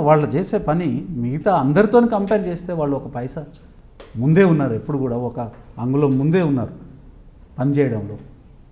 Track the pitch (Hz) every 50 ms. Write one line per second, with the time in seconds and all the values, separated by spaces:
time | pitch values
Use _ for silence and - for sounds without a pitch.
0 | 151 151 156 151 147 107 123 170 190 - 220 196 - 151 156 175 175 139 117 -
1 | - - 156 120 120 123 139 160 - 208 180 151 131 139 147 196 220 208 247 240
2 | 233 233 226 196 202 196 220 208 180 180 170 165 - 180 175 160 147 139 139 131
3 | - 139 139 123 127 131 - 160 143 - - - - - - - - - - -
4 | - - - 110 127 151 165 196 196 180 160 147 135 120 113 107 - - 147 131
5 | 131 123 117 120 123 120 120 127 117 107 - - - - - 113 117 127 135 143
6 | 147 135 131 131 139 156 170 - 170 147 139 123 104 90 - - - - - -
7 | - - - - - - - - - - - - - 143 139 143 139 123 110 104
8 | 98 101 104 - - - - - - - - - - -